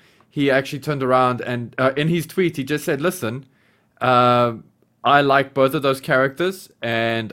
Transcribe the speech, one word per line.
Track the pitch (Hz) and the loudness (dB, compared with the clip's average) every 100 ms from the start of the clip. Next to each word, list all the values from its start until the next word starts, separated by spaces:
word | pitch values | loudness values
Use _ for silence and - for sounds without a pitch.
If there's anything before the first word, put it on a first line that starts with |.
| _ _ _ | _ _ _
he | - 139 | -2 0
actually | 135 135 147 | 0 -2 -8
turned | - 143 | -6 -4
around | 131 127 127 123 | 0 2 2 -2
and, | - 123 117 - | -6 -8 -8 -2
uh, | 131 143 | -2 0
in | 156 | 0
his | 170 - | -2 -4
tweet, | - 175 160 | -2 -2 -2
he | |
just | 131 147 | -6 -4
said, | 175 143 | -4 -2
"Listen, | 165 180 113 127 - _ _ _ _ - | -2 -4 -6 -8 -14 _ _ _ _ -4
uh, | 123 123 123 120 120 113 - _ _ _ | 2 4 4 4 2 -2 -14 _ _ _
I | 123 143 | 2 4
like | 139 135 135 | 4 2 0
both | 135 135 | 0 0
of | 151 | 2
those | 135 135 | -2 -2
characters, | - 135 135 135 180 190 - _ | 0 0 0 -2 -4 -6 -14 _
and | 117 113 117 113 110 | -4 -2 -2 -2 -6